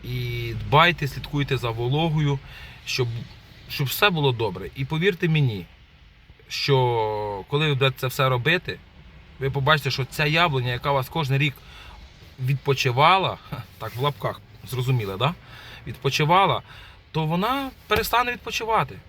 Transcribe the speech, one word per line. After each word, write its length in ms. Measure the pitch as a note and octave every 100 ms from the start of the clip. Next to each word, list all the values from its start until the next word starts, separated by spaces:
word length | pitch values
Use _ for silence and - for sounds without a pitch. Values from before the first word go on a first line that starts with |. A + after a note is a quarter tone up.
І 480 | - B2 B2 A#2+ A#2
дбайте, 540 | A2 G#2 D3 E3+ E3+ C3+
слідкуйте 480 | C3 - C#3+ C#3 B2+
за 140 | A#2+
вологою, 680 | A2+ A#2+ C#3+ E3 D#3 D3 C#3 - - - - -
щоб, 220 | - A#2+ A#2 - - - - -
щоб 160 | - C3+
все 240 | - G#3
було 220 | E3 C#3
добре. 380 | A#2 A2 F2+ F#2 -
І 80 |
повірте 440 | C3+ D#3 F#3+ F3+ F3
мені, 380 | D#3 C3+ G#2 E3 - - - - - - - -
що 960 | - - C3+ B2 A#2 A2 G#2+ G#2 G2+ F#2
коли 180 | C#3+ D#3
ви 80 |
будете 240 | C3+ C3+ B2+
це 80 | B2+
все 220 | - C3+
робити, 500 | B2 A#2+ F3+ - F#2 - - - - - -
ви 120 | C3+
побачите, 400 | C#3 C3+ D#3 C3+
що 140 | B2+
ця 220 | B2+ - D3+
яблуня, 460 | D#3+ E3+ C3 B2
яка 180 | A#2+ D3+
у 40 |
вас 140 | C#3 B2+
кожен 300 | E3 C#3 C3+
рік 160 | D3 - - - - - - - - -
відпочивала, 1000 | B2+ C#3 - C3+ C3 A#2+ D#3 F#3+ D3+ F#2 - -
<laughs> 200 | - -
так, 180 | A2 A#2
в 40 |
лапках, 400 | C#3+ C#3 A#2 G2 - - G2+
зрозуміли, 480 | B2 B2+ B2+ G2+ F#2+
да? 180 | C3 F3+ - - - - -
Відпочивала, 760 | - C#3 - D3+ F3+ F#3+ A2 - - - - -
то 140 | D#3 D#3
вона 440 | E3+ G#3+ C#4 C4+ - -
перестане 460 | D#4 - A#3+ B3
відпочивати. 640 | A#3+ A#3 - A3+ A3 C3+ -